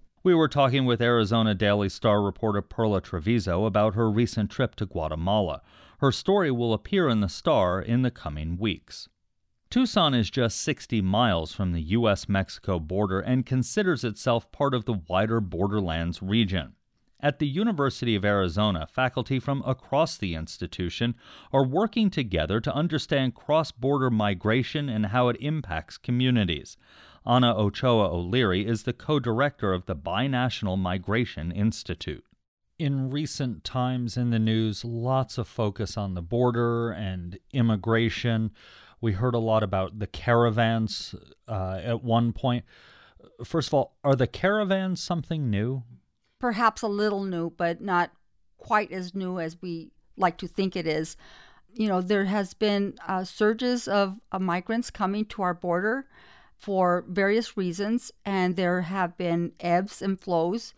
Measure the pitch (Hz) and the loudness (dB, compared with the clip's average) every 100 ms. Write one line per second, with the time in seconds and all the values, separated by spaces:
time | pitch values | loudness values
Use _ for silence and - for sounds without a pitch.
0 | - _ 185 170 156 143 135 135 127 117 | -20 _ 4 6 4 4 4 4 4 4
1 | 120 120 101 113 110 95 104 104 98 - | 4 4 4 4 4 4 4 4 2 0
2 | 113 104 101 - 110 101 - - 110 95 | 2 4 2 0 -2 -2 -4 0 2 2
3 | - 87 87 120 92 87 110 104 107 101 | -2 -4 0 0 2 0 2 2 2 2
4 | 113 107 120 - 101 - 123 - 101 87 | 2 2 0 0 -2 -2 -4 -4 -6 -4
5 | 78 78 87 107 90 73 - - - - | -4 -2 0 2 0 -4 -12 -20 -20 0
6 | 139 - - 202 160 120 117 107 - 196 | 0 2 2 2 2 0 0 0 0 2
7 | 156 110 98 - - 131 90 92 - 120 | 2 2 0 0 2 2 2 0 0 0
8 | 127 - 78 76 80 87 107 - - - | 0 -2 -8 -6 -6 -2 -2 -4 -8 -20
9 | - _ _ _ _ _ _ 247 254 - | -20 _ _ _ _ _ _ 0 0 0
10 | 156 127 101 - 117 - - - - 113 | 0 0 0 0 -2 -2 -6 -6 -4 -2
11 | 95 104 120 85 78 - 92 85 80 110 | 0 2 2 0 -2 -4 -4 -2 -2 0
12 | 113 98 - 98 92 - - 87 78 92 | 2 0 0 -2 -2 -6 -6 -4 -4 -2
13 | 104 95 117 127 123 131 120 214 190 135 | -2 -2 0 -2 0 -2 -2 0 0 0
14 | 117 101 131 117 - - 139 127 107 104 | -4 -4 -2 -2 -4 -2 0 0 -2 -4
15 | - 90 110 117 95 87 98 104 90 80 | 0 0 2 0 -2 -2 0 0 0 -2
16 | 85 82 92 113 101 95 65 - _ _ | -2 -4 0 2 2 0 -4 -12 _ _
17 | _ _ 143 143 147 143 226 170 135 - | _ _ -4 -2 -2 0 0 0 0 0
18 | 120 104 104 101 92 90 107 87 76 - | 0 2 2 2 0 0 0 0 -4 -2
19 | 127 - 117 131 143 139 131 127 - 139 | -2 -2 -2 -2 -2 -2 -2 -4 -2 0
20 | 170 - 98 80 82 - 87 - 87 - | 0 -2 -6 -4 -8 -8 -8 -6 -6 -2
21 | 117 117 - - - 135 131 151 220 233 | -2 -4 -12 -20 -2 0 2 2 0 2
22 | 208 160 113 87 80 107 135 - 165 151 | 0 0 -2 -2 0 0 -2 -2 -2 -2
23 | - 139 131 - - 156 156 - 135 143 | 0 0 0 -4 0 0 0 -2 0 2
24 | 131 110 104 92 107 123 120 156 143 107 | 2 2 2 0 2 2 0 -4 -2 -2
25 | 107 123 123 117 147 156 107 80 - - | 0 2 2 0 -2 -4 -4 -8 -8 -10
26 | - 123 127 120 92 73 - - _ - | -2 0 4 4 2 -2 -8 -20 _ -20
27 | - - - 123 123 110 101 - 127 113 | -20 -10 2 4 4 4 0 2 2 4
28 | 95 87 87 123 110 92 104 110 - - | 4 0 0 2 2 2 0 -2 -4 -6
29 | - 147 120 113 143 - 101 92 - 80 | -2 -2 0 0 0 0 -2 -2 -4 -8
30 | 85 95 135 127 127 - 101 95 90 92 | -4 -2 -2 0 -2 -2 -2 -2 -2 -4
31 | 90 113 117 - 82 87 107 - - 85 | -2 0 -2 -4 -6 0 0 0 -6 -8
32 | - 71 - _ _ _ _ - 147 139 | -8 -10 -14 _ _ _ _ -6 -2 -2
33 | 131 143 156 - 127 110 - 127 123 127 | -2 -4 -4 -4 -6 -6 -6 -4 -2 -2
34 | 120 123 120 113 110 110 110 101 120 117 | -4 -2 0 2 2 2 0 -2 -6 -4
35 | 123 131 127 - 117 - 107 - 101 - | 0 0 0 -4 -6 -2 -2 -2 -6 -4
36 | 101 90 85 120 123 117 117 117 117 104 | -4 -6 -2 2 2 2 0 0 -2 -4
37 | 101 90 87 92 - 135 117 107 110 113 | -6 -6 -8 -12 -4 2 2 2 2 2
38 | 113 - 120 113 110 - - - - _ | 2 0 -2 0 -2 -6 -18 -20 -20 _
39 | 117 95 127 120 113 110 104 95 95 107 | -2 0 0 2 2 2 2 0 -2 -4
40 | 104 - - 120 117 107 113 113 110 - | -8 -4 2 4 4 4 2 2 0 -4
41 | - - - _ - 104 92 95 101 117 | -10 -14 -18 _ -8 -6 -4 -4 -4 -4
42 | 123 117 117 - 131 120 - - - - | 2 4 4 0 -2 -2 -4 -18 -20 -20
43 | - _ - - 120 165 - 143 120 _ | -20 _ -20 -16 -4 -2 0 0 0 _
44 | 143 135 123 - 190 214 196 190 190 175 | 2 4 2 0 0 2 0 0 -2 -4
45 | - 170 - 160 131 101 117 135 120 120 | -4 -4 -4 -4 0 0 0 -4 -8 -18
46 | _ _ _ _ 247 208 226 - 220 202 | _ _ _ _ -4 0 0 0 -4 -2
47 | 214 196 196 175 165 165 170 165 202 175 | -2 -2 -4 -4 -6 -4 -4 -4 -2 0
48 | 170 _ _ _ _ _ - 214 208 190 | -2 _ _ _ _ _ -2 0 0 -6
49 | 180 190 185 180 160 170 180 165 - _ | -8 -6 -6 -6 -6 -8 -10 -10 -12 _
50 | _ - 180 170 180 - 190 180 165 156 | _ -2 -2 0 -6 -2 -2 -2 -2 -2
51 | 160 - - - - - _ - 214 185 | -4 -10 -20 -20 -20 -20 _ -4 0 0
52 | 185 202 190 208 190 - 214 202 202 - | 2 0 2 -2 -4 -2 0 0 -2 -6
53 | 170 185 180 - 214 226 247 247 - 202 | -6 -6 -6 0 2 2 0 -2 0 0
54 | 196 196 - 190 185 175 - 233 - - | 0 -4 -8 -4 -2 -2 -2 -4 -4 -4
55 | 190 208 214 - 185 175 180 175 208 262 | -2 -2 -4 -4 -4 -2 -2 0 0 -2
56 | 269 - - - _ _ - 190 180 180 | -6 -18 -20 -20 _ _ -2 2 4 2
57 | - 180 196 220 226 - 180 170 202 240 | 0 0 2 2 0 -2 -4 -2 -2 -2
58 | - - 202 196 180 180 180 180 170 196 | -4 -10 -4 0 2 2 0 0 -2 -2
59 | 175 - 175 170 170 - 175 175 196 - | -4 -2 -2 0 -2 -4 0 0 0 -4
60 | 196 190 - 170 170 226 - | -4 -4 -2 0 0 -2 -8